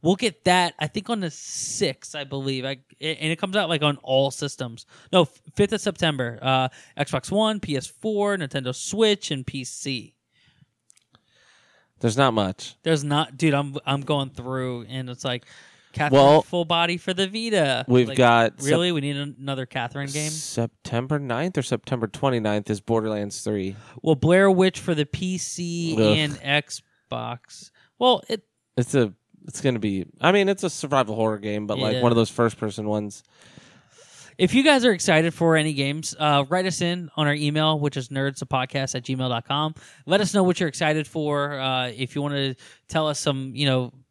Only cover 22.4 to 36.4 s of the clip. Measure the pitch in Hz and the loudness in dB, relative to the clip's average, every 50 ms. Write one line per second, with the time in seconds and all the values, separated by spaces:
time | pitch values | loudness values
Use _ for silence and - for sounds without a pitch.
22.4 | 107 107 104 104 104 - 107 98 _ - 117 113 110 110 107 104 104 101 101 - | 0 0 0 0 0 -2 -4 -4 _ 0 0 0 0 0 -4 -4 -4 -6 -8 -8
23.4 | - 113 107 101 95 95 98 104 - - - - - - 160 131 - 156 175 185 | -6 -4 -4 -2 -4 -4 -8 -10 -16 -20 -20 -6 2 2 2 2 4 4 6 6
24.4 | 196 196 190 180 185 185 185 - - - 170 151 151 - - - - 185 185 180 | 6 6 6 6 4 2 2 -2 -4 -2 0 0 -2 -2 -4 -6 -6 -4 -4 -6
25.4 | - - - - 175 175 170 170 170 165 165 107 110 107 107 - 151 147 147 131 | -6 -8 -8 -8 -8 -6 -4 -4 -4 -2 0 2 4 4 4 2 2 -2 -4 -6
26.4 | - 139 143 147 147 _ - - _ _ _ _ _ _ 123 120 117 117 120 120 | -4 -2 -2 -2 -2 _ -12 -16 _ _ _ _ _ _ -8 -8 -6 -8 -10 -12
27.4 | _ _ - - - - _ _ _ _ _ _ 240 254 247 190 - - 226 214 | _ _ -20 -20 -20 -20 _ _ _ _ _ _ 4 4 4 4 0 -4 -6 -6
28.4 | _ _ _ _ _ _ _ - 123 - - 139 120 104 95 _ _ _ _ _ | _ _ _ _ _ _ _ -2 -2 2 4 2 2 2 0 _ _ _ _ _
29.4 | _ - - - - 139 123 113 104 107 98 95 90 - _ _ - 160 185 202 | _ -16 -14 -4 -2 -2 -2 0 -2 -2 -2 -2 -4 -8 _ _ 0 2 4 4
30.4 | 196 190 202 190 - 175 - - - 143 143 135 127 104 107 113 110 110 110 104 | 4 2 0 -2 -2 -6 -6 -6 -6 0 0 0 0 0 0 0 0 0 0 -2
31.4 | 101 107 104 104 107 104 104 123 131 107 120 127 123 120 117 117 113 107 - - | -4 -4 -4 -4 -2 -4 -2 -2 0 0 0 2 4 4 4 4 2 2 2 0
32.4 | 120 117 110 - - 107 98 - 107 107 107 107 104 104 98 - _ _ _ _ | 0 0 0 -2 -8 -6 -6 -6 -4 -2 -2 -2 -4 -6 -10 -14 _ _ _ _
33.4 | - - - - - - _ - _ _ _ - - - - - - - _ _ | -20 -20 -20 -20 -20 -20 _ -20 _ _ _ -20 -20 -20 -20 -20 -20 -20 _ _
34.4 | 185 180 - 254 269 311 294 262 233 247 208 170 - - 170 156 160 170 160 - | 0 4 4 4 6 6 6 6 6 4 2 4 4 4 4 4 4 2 0 2
35.4 | 165 165 160 160 151 156 151 135 139 139 143 156 156 - - - 156 151 147 143 | 4 4 4 4 4 2 0 -2 -2 -2 -2 -4 -6 -10 -6 0 2 4 4 4